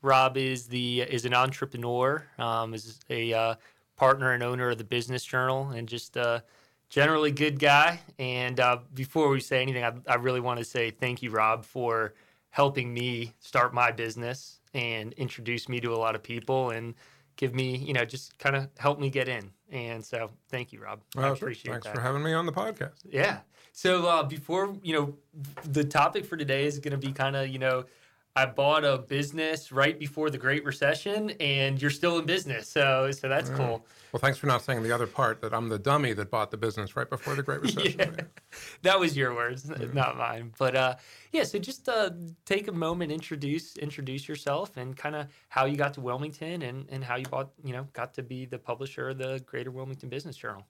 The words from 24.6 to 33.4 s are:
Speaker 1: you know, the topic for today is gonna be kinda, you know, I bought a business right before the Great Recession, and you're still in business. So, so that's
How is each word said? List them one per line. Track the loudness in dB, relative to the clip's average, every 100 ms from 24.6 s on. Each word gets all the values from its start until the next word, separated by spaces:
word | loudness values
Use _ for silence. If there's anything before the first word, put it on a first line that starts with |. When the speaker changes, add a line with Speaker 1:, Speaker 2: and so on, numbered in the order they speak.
| 0 -4
Speaker 1:
you | 0
know, | 0 0 -4 _ -14 -14 -12
the | -2 2
topic | 2 4 4 2
for | -6 -6
today | -2 0
is | 0 -2
gonna | -4 -4
be | -4
kinda, | -2 0 0 -4
you | 0
know, | 0 0 -2 _ _ _ _ 2
I | 2
bought | 4 4 4
a | 4 2
business | 0 -2 -2 -2 -2 -2 -4
right | 2 2 2
before | -8 -2 -2
the | 0
Great | 0 0
Recession, | -2 0 2 2 -2 -2 -4 -2
and | 0 2 2 2
you're | 0
still | 2 2 2
in | 0
business. | -2 -2 -6 -4
So, | 2 4 4 2
so | -2 0
that's | 0